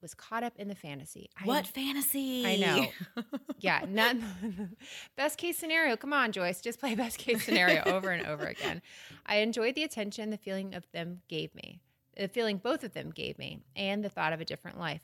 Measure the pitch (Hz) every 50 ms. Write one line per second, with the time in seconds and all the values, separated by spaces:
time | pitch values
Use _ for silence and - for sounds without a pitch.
0 | - 165 - - - - 226 226 240 240 - - 202 202 202 190 - 156 143 139
1 | 143 156 - - - - _ - 190 196 254 294 190 - - 269 269 277 277 285
2 | 277 - - 277 269 262 254 254 247 196 190 202 190 175 156 139 127 - - -
3 | 180 - - 240 226 - - 269 - - 285 - - 185 165 143 - 185 196 214
4 | 220 233 247 240 226 208 190 180 190 226 185 180 208 175 202 - - - - -
5 | - - _ - 269 302 - - - 349 330 - - 320 320 330 330 294 226 -
6 | - 277 294 285 254 226 208 196 180 175 185 - - 233 233 - - 269 226 208
7 | 254 226 - - - - 240 226 - - 226 196 180 180 - 160 - - 180 190
8 | 190 190 180 165 - - 151 147 151 - - - - - 156 170 - - - -
9 | - - - - - - 208 208 214 226 226 240 220 240 262 302 311 311 - 233
10 | 208 208 202 - 214 214 214 208 - 196 190 190 196 196 185 180 170 _ - 170
11 | 170 175 180 180 - - 170 156 156 156 - - - - - 175 - _ _ _
12 | _ _ _ - 202 190 - 247 233 220 202 190 - - 294 311 - 214 - -
13 | 139 156 165 - - - - - - 135 156 - - _ - - 202 196 202 208
14 | 208 196 - - 170 156 165 160 165 - 151 147 - - - - 175 160 147 160